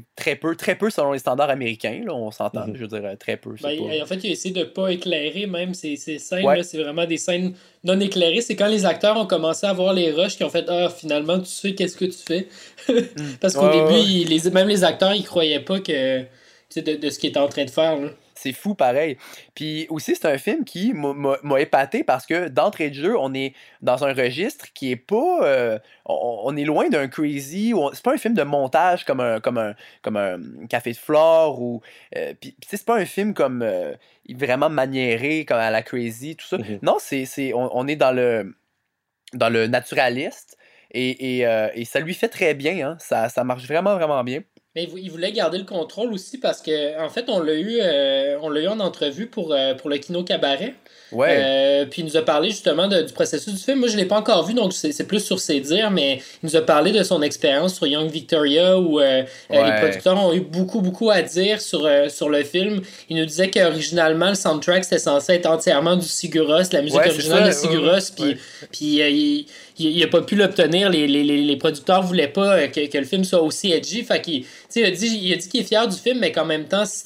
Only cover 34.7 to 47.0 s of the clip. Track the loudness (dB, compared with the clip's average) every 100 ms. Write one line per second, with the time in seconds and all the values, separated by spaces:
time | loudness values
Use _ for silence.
34.7 | 0 -2 0 0 0 0 -2 0 0 2
35.7 | 0 -2 -6 -6 -8 -12 -14 -8 -8 -6
36.7 | -4 0 0 0 -6 -6 -6 -4 -2 -2
37.7 | -2 -4 2 2 4 2 0 -4 -12 _
38.7 | _ _ _ _ _ -16 -2 2 2 2
39.7 | 0 0 0 0 0 -6 -10 -20 -20 _
40.7 | _ _ -4 -2 -2 -4 0 2 2 0
41.7 | -4 -4 -4 -4 -4 -4 0 0 2 -2
42.7 | -2 -6 -8 -4 -2 -2 -2 -4 -4 -2
43.7 | 0 2 0 0 0 -2 -6 -10 _ _
44.7 | -10 -10 -10 -14 -6 -6 -2 -2 -2 -6
45.7 | -6 -6 -4 -4 -6 -10 -6 -4 -4 -4
46.7 | -2 -2 -4